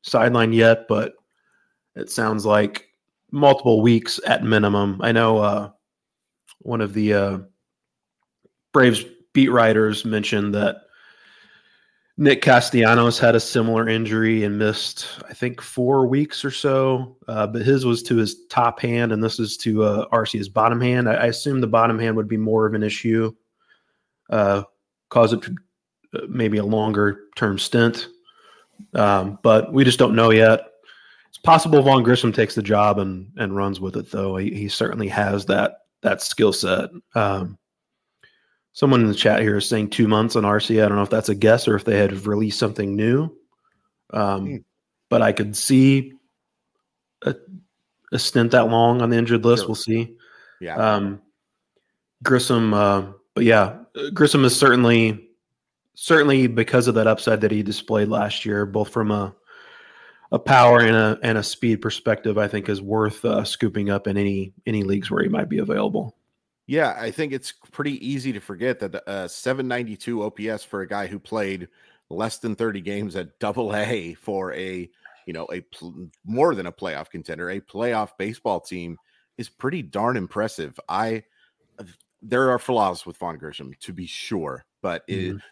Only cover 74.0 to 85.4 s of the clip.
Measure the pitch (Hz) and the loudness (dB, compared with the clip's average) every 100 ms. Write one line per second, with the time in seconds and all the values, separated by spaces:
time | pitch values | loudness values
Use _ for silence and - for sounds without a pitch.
74 | 85 80 - 98 92 65 95 92 87 _ | -10 -14 -10 -10 -8 -10 -12 -12 -14 _
75 | - _ - 82 - 90 - - 85 82 | -20 _ -16 -14 -12 -14 -16 -20 -20 -18
76 | 87 _ 90 117 170 110 87 - 95 71 | -20 _ -8 0 0 0 -8 -10 -10 -10
77 | 80 85 78 82 87 98 - 95 120 113 | -12 -16 -14 -12 -10 -12 -12 -8 -6 -4
78 | 104 - 98 113 110 90 - 90 85 82 | -6 -8 -12 -8 -6 -8 -8 -12 -12 -16
79 | _ _ _ - 113 _ 127 175 90 98 | _ _ _ -18 -18 _ -8 -8 -8 -4
80 | 117 123 90 104 107 - 76 - - 92 | -4 -4 -6 -8 -8 -8 -14 -14 -10 -6
81 | 113 113 - _ _ _ _ - 92 _ | -6 -8 -12 _ _ _ _ -20 -20 _
82 | _ _ 110 123 131 123 - 120 98 90 | _ _ -6 -2 0 0 -2 0 0 -2
83 | - - 87 78 78 - 67 62 - 90 | -12 -12 -12 -12 -14 -16 -18 -18 -18 -16
84 | 87 - - 101 73 64 _ _ 95 82 | -14 -14 -10 -8 -8 -12 _ _ -10 -8
85 | - 95 92 98 | -8 -8 -8 -10